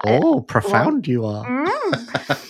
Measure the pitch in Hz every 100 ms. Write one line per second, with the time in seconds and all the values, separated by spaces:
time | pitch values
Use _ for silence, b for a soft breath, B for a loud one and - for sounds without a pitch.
0 | 208 143 320 294 - 113 - 110 277 294
1 | - 123 107 104 170 254 330 571 427 233
2 | - - - -